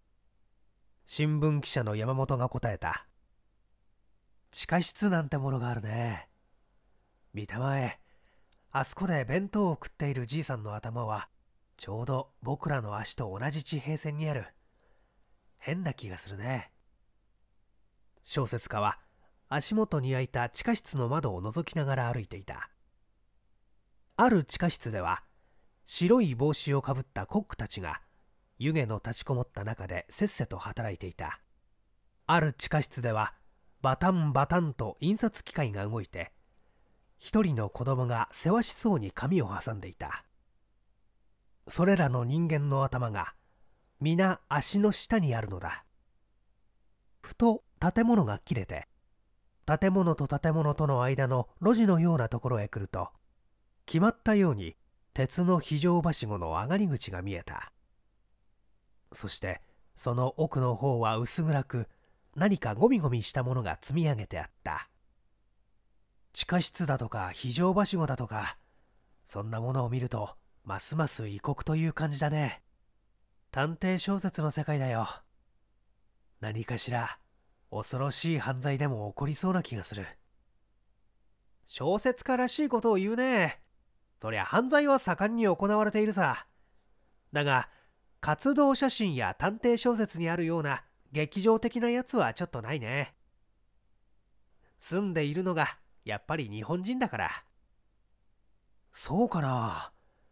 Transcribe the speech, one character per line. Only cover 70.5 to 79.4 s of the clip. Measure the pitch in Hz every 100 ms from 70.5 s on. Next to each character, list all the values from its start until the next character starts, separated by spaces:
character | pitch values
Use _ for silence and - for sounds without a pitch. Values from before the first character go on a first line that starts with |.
| _
ま | - 95
す | - 151
ま | 156
す | - 107
異 | 101
国 | - 139
と | - 160
い | 160
う |
感 | - 160
じ | 143
だ | 147
ね。 | 151 139 - _ _ _ _ _ _ _ _ _
探 | - 147 165
偵 | 185 185
小 | - 196
説 | 185 -
の | 151
世 | 139
界 | 151 147
だ | 131
よ。 | 113 110 - - _ _ _ _ _ _ _ _ _ _ -
何 | 107 110
か | 117 120
し | -
ら、 | 120 117 - _ _ _ _ _
恐 | 104 - 127
ろ | 139
し | - 165 156
い |
犯 | - 127
罪 | 139 139
で | 147
も | 117 104
起 |
こ | - 143
り |
そ | 147